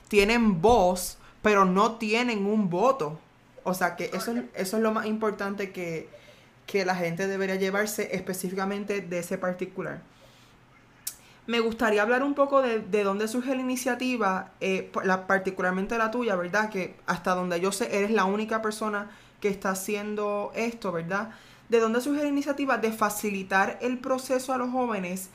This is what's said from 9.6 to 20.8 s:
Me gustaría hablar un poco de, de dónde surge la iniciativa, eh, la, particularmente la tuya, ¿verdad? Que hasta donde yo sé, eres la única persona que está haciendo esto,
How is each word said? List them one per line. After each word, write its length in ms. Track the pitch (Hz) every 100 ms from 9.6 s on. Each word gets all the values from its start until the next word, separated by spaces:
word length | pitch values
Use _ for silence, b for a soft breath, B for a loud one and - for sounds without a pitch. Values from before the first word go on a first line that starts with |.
| 185 190 160 143 B B B B B B _ _ - _ - B B B -
Me 140 | 233
gustaría 420 | 226 226 226 208
hablar 200 | 214 247
un 120 | 285
poco 280 | 285 277 277
de, 180 | 247 226
de 240 | 214 208
dónde 240 | 196 196 214
surge 260 | 247 254
la 60 | 254
iniciativa, 920 | 254 247 254 240 254 247 202 185 - -
eh, 300 | 185 190 190 214
la, 220 | 190 185 185
particularmente 720 | 190 190 185 180 185 202 233
la 120 | 220
tuya, 260 | 240 233 185
¿verdad? 340 | 175 202 214
Que 260 | 202 170 - -
hasta 280 | 170 190
donde 260 | 180 180 170
yo 100 | 185
sé, 260 | 202 233 202
eres 140 | 202
la 140 | 220
única 380 | 190 208 220 220
persona 480 | 220 214 214 208 208 B B _
que 80 | 202
está 220 | 190 196
haciendo 840 | 190 202 208 208 208 208 208 202
esto, 360 | - 226 233